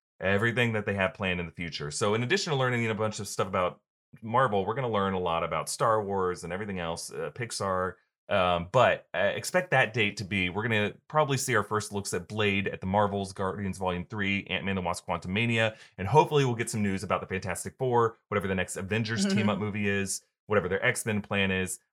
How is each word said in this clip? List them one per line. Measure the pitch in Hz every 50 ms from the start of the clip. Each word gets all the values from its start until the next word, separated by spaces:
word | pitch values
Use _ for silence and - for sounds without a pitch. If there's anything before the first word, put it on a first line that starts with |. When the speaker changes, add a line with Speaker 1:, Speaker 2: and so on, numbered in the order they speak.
| _ _ _ -
Speaker 1:
everything | - 95 101 101 113 117 104 123 120 117 110
that | 107 98
they | 107 101
have | 101 95 92 -
planned | - 101 92 90 87
in | 87 80
the |
future. | - - 87 82 76 - 76 73
So | 73 - 113 104 104
in | 113
addition | 123 123 175 202 - 175 147
to | 135
learning | 131 127 123 117 117 110
a | 107
bunch | 98 110 107 104 -
of | 101 -
stuff | - - 107 95
about | 95 95 90 87 - _ _ _ _ _ _ _ - -
Marvel, | - 110 113 123 135 120 104 98 92
we're | 98 113
gonna | 139 131 120
learn | 110 101 98 98 95
a | 92
lot | 90 85 82 82 85
about | 80 80 78 73 -
Star | - - 143 117 110 110 104
Wars | 98 98 98 92 90 90 80 85
and | 82 87
everything | 95 107 101 95 92
else, | 87 82 82 80 - -
uh, | - 73 82 73 -
Pixar. | - 120 113 - - 104 98 92 92 92 92 90 _ _ _ _ _ _ -
Um, | 101 98 90 90 87 85 87 90
but, | - 131 120 95 82 - - _ -
uh, | 85 98 101 -
expect | 101 - - - 180 180 -
that | 143 135 123 107 110
date | 120 107 101 98 -
to | 104
be, | 82 104 98 92 90
we're | 85 104 110
gonna | 123 110 107 104 98 - - _ -
probably | - 156 151 135 139 127
see | - - 120
our | 107 101
first | - 107 107 104 - 101
looks | 101 98 -
at | - 90 87 -
Blade | 107 107 107 101 98 98 101 101
at | - -
the | - 92
Marvels | 95 104 104 98 98 101 98 95 -
Guardians | - 98 95 85 101 101 95 95 101
Volume | 95 92 90 87 85 -
three, | 110 107 98 98 98 98 - -
Ant-Man | 92 85 78 98 95
and | 95 87
the | 85
Wasp: | 90 - -
Quantumania, | - 90 82 - 90 95 107 117 117 117 113 113 110 110 - - - _ -
and | 113 98
hopefully | 135 151 143 143 151 143 139
we'll | 127 117
get | 113 110 104
some | - 110
news | 104 101 95 95 -
about | 87 95 90
the | 92 -
Fantastic | 95 95 - 98 87 - - 92 - -
Four, | 135 127 120 120 117 113 - _ _ -
whatever | 104 101 92 95
the | 95
next | 95 104 - - 78
Avengers | 98 92 104 113 113 107 113 104 98 101
Speaker 2:
Mm-hmm. | 98 101
Speaker 1:
team-up | 104 104 101 95
movie | 107 107 98 107 104 101
is, | 101 98 98 95 - - _ _ _ _ _ -
whatever | 104 101 90 87
their | 95 95 -
X-Men | 127 - - - 113 107 101
plan | - - 107 101 98 95
is. | 95 92 92 90 - - _ _